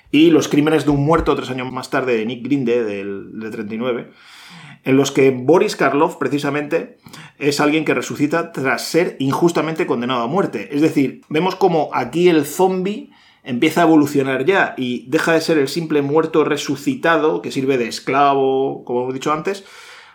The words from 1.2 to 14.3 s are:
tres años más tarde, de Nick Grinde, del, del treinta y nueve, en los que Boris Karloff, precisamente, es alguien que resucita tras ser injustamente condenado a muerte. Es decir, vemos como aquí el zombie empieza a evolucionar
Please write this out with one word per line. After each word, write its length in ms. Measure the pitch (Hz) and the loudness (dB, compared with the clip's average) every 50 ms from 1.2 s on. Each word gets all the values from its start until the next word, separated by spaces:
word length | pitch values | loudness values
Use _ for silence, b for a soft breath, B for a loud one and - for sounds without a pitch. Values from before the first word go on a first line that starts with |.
| 156 160 139 | 2 0 0
tres 140 | 123 123 120 | -2 -2 -6
años 220 | 127 131 127 127 123 | -6 -8 -8 -8 -8
más 160 | 127 123 - | -10 -8 -6
tarde, 280 | - 139 127 127 120 | -4 -2 0 0 0
de 100 | 110 107 | 0 0
Nick 180 | 117 127 120 117 | -2 -6 -6 -4
Grinde, 400 | 127 143 139 123 117 120 123 113 | -2 -2 0 0 0 0 0 0
del, 540 | 104 101 98 98 101 98 98 95 92 - 110 | -2 -4 -6 -6 -8 -8 -10 -12 -14 -14 -12
del 100 | 110 110 | -12 -10
treinta 240 | 113 113 107 101 110 | -10 -10 -10 -8 -8
y 40 | 110 | -6
nueve, 320 | 123 127 117 120 - - B B B B B B B B B B B B B B B | -4 -4 -4 -4 -6 -12 B B B B B B B B B B B B B B B
en 120 | 135 135 | 2 2
los 160 | 139 139 135 - | 2 2 2 2
que 180 | 143 135 135 | 2 4 4
Boris 460 | 123 123 123 135 165 196 214 208 - | 2 2 2 4 4 4 4 2 0
Karloff, 400 | - 170 139 135 143 165 175 - | 0 0 0 2 2 2 0 0
precisamente, 800 | - 139 123 143 143 143 143 139 147 147 143 - - 254 - - _ B B B B B B B B | -2 -4 -2 -2 -2 -2 -2 -4 -4 -4 -2 -4 -4 -4 -6 -14 _ B B B B B B B B
es 220 | 139 147 143 - | -2 0 2 2
alguien 240 | 151 147 147 160 151 | 2 2 2 2 0
que 100 | 156 139 | 0 0
resucita 580 | 127 120 - 123 127 147 139 170 170 160 165 - | 0 -2 -4 -4 -2 -2 0 0 -2 -4 -4 -6
tras 300 | - 131 131 120 117 - | -4 -2 -2 -2 -2 -2
ser 340 | - - 160 180 - - - | 0 0 2 2 0 -2 -4
injustamente 680 | 135 135 139 143 170 170 - 170 147 160 160 - 170 | -2 -2 0 2 2 2 2 2 -2 -2 -2 -2 -2
condenado 360 | 123 139 120 120 123 131 120 117 | -2 -2 -2 -2 -2 -2 -2 -2
a 40 | |
muerte. 420 | 120 160 175 151 - 123 107 101 - 147 | -2 0 0 -2 -2 -4 -6 -8 -6 0
Es 100 | 143 160 | 2 2
decir, 400 | 151 - 147 135 120 - - - - | 2 2 2 0 0 -2 -8 -10 -6
vemos 260 | 147 156 175 185 180 | -2 -2 -2 -2 0
como 360 | - 196 185 170 156 143 - - | 2 2 2 2 2 0 -2 -4
aquí 340 | 135 127 117 127 165 180 180 | -6 -4 -4 0 2 4 4
el 160 | 165 156 139 | 4 4 2
zombie 680 | 139 - - 185 185 190 185 180 202 214 269 285 - b b b b b b b | 0 0 0 2 2 2 0 -2 -4 -6 -6 -10 -16 b b b b b b b
empieza 360 | - 123 120 151 156 151 180 | -8 -2 0 0 2 2 4
a 40 | 170 | 4
evolucionar 600 | 160 160 151 143 143 - 139 131 135 | 6 6 6 4 4 2 0 0 0